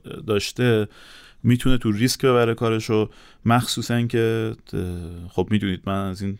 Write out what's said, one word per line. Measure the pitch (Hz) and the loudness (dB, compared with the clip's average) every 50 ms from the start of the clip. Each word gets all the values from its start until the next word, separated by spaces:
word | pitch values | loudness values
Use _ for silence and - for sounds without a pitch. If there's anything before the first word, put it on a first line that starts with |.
| - - - - - - | -8 -14 -14 -10 -4 -2
داشته | 107 101 - - - - 123 123 117 107 104 101 - - - - - - - - _ _ - | -2 -2 -2 -4 -4 0 2 2 2 2 0 -2 -8 -14 -20 -20 -20 -20 -20 -20 _ _ 2
می‌تونه | 117 123 123 - 123 123 - | 2 2 4 4 4 4 4
تو | - 113 | 2 0
ریسک | 107 101 120 127 - - - | 0 2 2 0 0 2 2
ببره | 143 123 120 117 113 110 | 4 4 4 4 2 2
کارشو، | - 120 113 113 110 107 - 113 107 107 101 - - - - - _ - | 0 0 0 0 -2 0 0 0 0 0 -2 -4 -12 -20 -20 -16 _ 0
مخصوصاً | 113 117 123 123 - - - 117 - 120 120 | 2 2 2 2 0 -4 -6 -4 -2 -2 -2
که، | 117 117 123 117 113 113 113 113 110 110 113 - _ - - | -2 0 0 0 0 0 0 -2 -4 -6 -8 -10 _ -10 -8
اه، | 101 92 90 87 87 85 82 87 87 87 90 | -6 -6 -6 -8 -10 -10 -12 -14 -14 -16 -6
خب، | - - 92 90 | -4 -4 -2 0
می‌دونید | 107 104 101 98 92 90 - | 0 0 0 -2 -4 -4 -4
من | 98 98 98 98 98 | -4 -4 -4 -4 -6
از | 92 90 | -6 -6
این | 101 98 98 101 | -6 -8 -8 -10